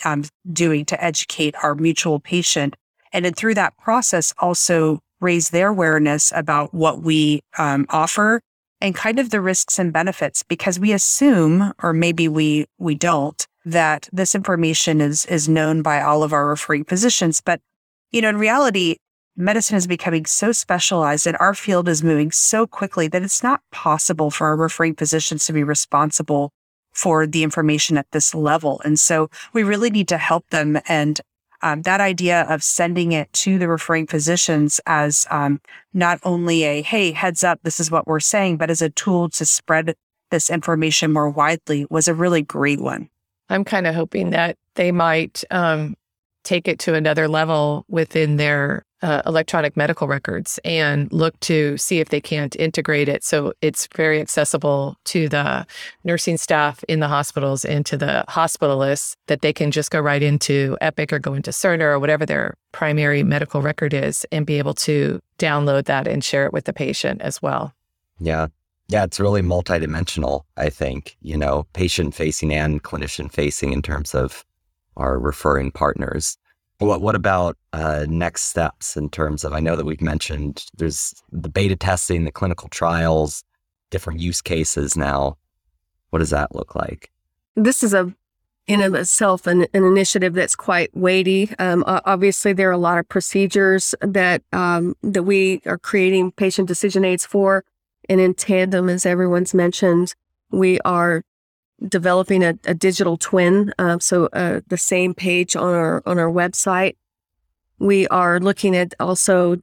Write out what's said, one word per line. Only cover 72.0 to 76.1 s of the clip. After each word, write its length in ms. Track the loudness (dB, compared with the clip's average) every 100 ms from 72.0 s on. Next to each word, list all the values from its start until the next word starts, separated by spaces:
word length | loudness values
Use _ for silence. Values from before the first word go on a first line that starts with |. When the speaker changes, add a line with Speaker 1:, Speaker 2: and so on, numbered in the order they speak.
| -4 -4 -4 -2 -2
Speaker 3:
and 300 | 0 0 -2
clinician-facing 920 | -6 -10 -8 -10 -8 -4 -2 -2 -4
in 100 | -4
terms 320 | -4 -6 -4
of 300 | -2 -2 -6 -20 _ _ _ _ -6
our 220 | -4 -2
referring 520 | -4 -2 0 0 -2
partners. 640 | -2 -2 -2 -4